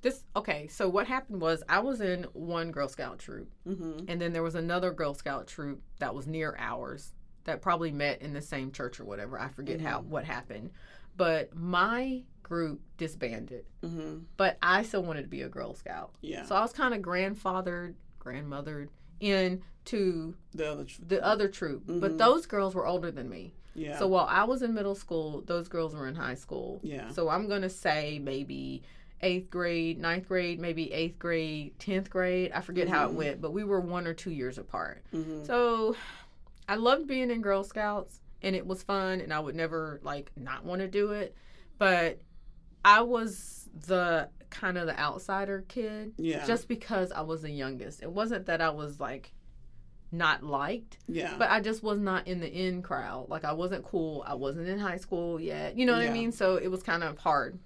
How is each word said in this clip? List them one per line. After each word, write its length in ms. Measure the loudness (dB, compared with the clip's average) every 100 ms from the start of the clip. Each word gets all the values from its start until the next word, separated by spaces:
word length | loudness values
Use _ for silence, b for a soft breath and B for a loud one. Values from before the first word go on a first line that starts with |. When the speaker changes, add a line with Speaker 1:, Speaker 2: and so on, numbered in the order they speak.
Speaker 1:
This, 200 | 2 0 -4 -4
okay, 320 | -2 -4 -4
so 200 | 0 2
what 180 | 4 2
happened 320 | -2 -2 0
was 220 | 2 2 4
I 120 | 2
was 200 | 4 0
in 240 | 0 0 -4
one 380 | -8 -4 -2 -2
Girl 160 | -2 -4
Scout 320 | -2 -8 -8
troop, 320 | -12 -12 -12 -14 -8
Speaker 2:
Mm-hmm. 380 | -6 -4 -8 -4
Speaker 1:
and 120 | -2
then 120 | 0
there 100 | 0
was 120 | 0
another 380 | 0 0 2 2
Girl 220 | 0 -2
Scout 320 | -2 -4 -6 -6
troop 320 | -8 -8 -8 -10 -6
that 160 | -4
was 120 | -4 -4
near 280 | -2 -2 -2
ours 540 | -4 -4 -6 -8 -12 -14 -16 -12
that 160 | -6 -2
probably 280 | 2 2 2
met 300 | 0 0 0
in 100 | -4
the 100 | -8
same 280 | -6 -6 -6
church 280 | -4 -6 -6
or 40 |
whatever. 340 | -8 -6 -6 -6
I 80 | -8
forget 320 | -8 -6 -4
how, 200 | -2 -2
Speaker 2:
Mm-hmm. 100 | -2
Speaker 1:
what 140 | -4
happened. 460 | -4 -6 -6 -10 -10 B B B B 2
But 400 | 4 4 0 -4
my 640 | 0 4 4 4 0 -4 -6 -18
group 380 | -4 -2 0 -2 -10 -6
disbanded. 640 | -6 -4 -4 -4 -8 -10 -14 -10
Speaker 2:
Mm-hmm. 360 | -8 -6 -6 -8 -12 4
Speaker 1:
But 220 | 4 6
I 200 | 6 6
still 200 | 4 0
wanted 200 | 0 -2
to 60 | -4
be 120 | -6
a 60 | -6
Girl 260 | -6 -8
Scout. 380 | -8 -8 -8 -10 -12
Speaker 2:
Yeah. 240 | -8 -8
Speaker 1:
So 100 | 0
I 60 | 2
was 120 | 2
kinda 260 | 2 2 2
grandfathered, 960 | 0 0 0 0 -2 0 -2 -4 -6 -12 -16 -14
grandmothered 680 | -10 -8 -6 -6 -6 -8 -10 -12 b -2
into 1160 | 4 6 4 2 -6 -16 -4 2 2 2 -4 -8 -14
Speaker 2:
The 180 | -4 -2
other 140 | -2
tr- 180 | -8 -12 0
Speaker 1:
the 160 | 2
other 240 | 4 4 2
troop. 360 | 0 -4 -4 -2
But 100 | 0
Speaker 2:
Mm-hmm. 200 | 2 6
Speaker 1:
those 280 | 8 8 4
girls 280 | 0 2
were 120 | 2 0
older 240 | 0 -2
than 180 | -6 -8
me. 260 | -10 -12 -16 b
Speaker 2:
Yeah. 240 | -8 -6 0
Speaker 1:
So 80 | 4
while 200 | 6 6
I 160 | 4
was 180 | 4 4
in 120 | 2
middle 200 | 0 0
school, 460 | -2 -2 -2 -2 -6 -2
those 220 | -2 0
girls 260 | -2 -2 -2
were 100 | -6
in 80 |
high 200 | -4 -4
school. 460 | -4 -6 -6 -6 -6
Speaker 2:
Yeah. 260 | -6 -8 -6
Speaker 1:
So 180 | 0 2
I'm 200 | 2 2
gonna 220 | 0 0
say 500 | 0 0 2 0 -4
maybe 600 | -4 -4 -4 -6 -6 -8 B B B B
eighth 260 | 2 2 -2
grade, 500 | -2 0 2 0 0
ninth 300 | 0 0 2
grade, 320 | 0 2 -2
maybe 320 | -2 -2 -2
eighth 260 | 0 -2 -2
grade, 600 | 0 0 0 -2 -6 -8
tenth 320 | 0 0 0
grade. 420 | 0 2 2 2
I 60 | -2
forget 260 | -2 0 4
how 180 | 4 4
it 20 |
Speaker 2:
Mm-hmm. 80 | 2
Speaker 1:
went, 240 | -2 -2
but 120 | -2
we 100 | -2
were 160 | 2 2
one 260 | 2 -2 -2
or 60 |
two 180 | -4 -6
years 280 | -4 -4 -4
apart. 440 | -6 -4 -4 -6 -6
Speaker 2:
Mm-hmm. 300 | -4 -4 -6 0
Speaker 1:
So 500 | 4 6 4 2 0 B B B B -18 -16 -2
I 60 |
loved 320 | 4 6 6 4
being 240 | 0 2
in 100 | 2
Girl 240 | 4 2
Scouts, 560 | 2 0 0 0 -4 -12 -18 -4
and 120 | 0
it 120 | 0 0
was 160 | -4
fun, 400 | 0 0 2 0
and 100 | 0
I 80 | -2
would 140 | -2
never, 460 | 0 0 0 -4 -6
like, 280 | -6 -6 -6 -10
not 300 | -8 -6 -4
wanna 200 | -2 0
do 260 | 2 2
it. 220 | 2 -4 -8 b b b 4
But 420 | 6 8 4 0 -12 -18 -18 -18 -20 4
I 160 | 10 10
was 720 | 10 2 0 -4 -12 -14 -14 -14 2
the 420 | 4 6 4 2 -8 -16
kind 260 | -4 -2 0
of 100 | -2
the 140 | 0
outsider 640 | 0 -2 -2 -2 -2 -4 -6
kid 460 | -4 -4 -4 -10 -4
Speaker 2:
Yeah. 260 | -2 0 0
Speaker 1:
just 220 | 0 0
because 420 | -6 0 0 0
I 120 | -2
was 180 | -4 -4
the 100 | -4
youngest. 520 | -4 -4 -6 -10 -10
It 80 | -6
wasn't 320 | -2 0 0 0
that 140 | 2
I 80 | 2
was, 320 | 0 -6 -6
like, 320 | -6 -6 -12 -18 -18 -18 -16 -16 -18 -18 -10
not 300 | 0 2 2
liked, 560 | 0 0 0 -2 -6 -16 -6
Speaker 2:
Yeah. 280 | -4 -2 2
Speaker 1:
but 120 | 6
I 100 | 6
just 220 | 4 0
was 160 | 0 0
not 300 | 2 2 0
in 120 | -4
the 120 | -2
in 300 | 0 0 0
crowd. 480 | -2 -4 -4 -6 -4
Like, 140 | -4 -2
I 60 |
wasn't 300 | 0 0 -2 -2
cool. 360 | 0 0 -2 -4
I 80 |
wasn't 340 | -2 -2 -2 -2
in 100 | -2
high 200 | 0 -2
school 420 | -2 -2 0 -2
yet. 360 | -2 -4 -4 4
You 80 | 6
know 60 |
what 80 | 6
I 40 | 6
Speaker 2:
Yeah. 60 |
Speaker 1:
mean? 200 | 2 0
So 240 | 4 6 6
it 120 | 4
was 140 | -2
kind 200 | 0 0
of 140 | 0 0
hard. 400 | 4 4 4 -6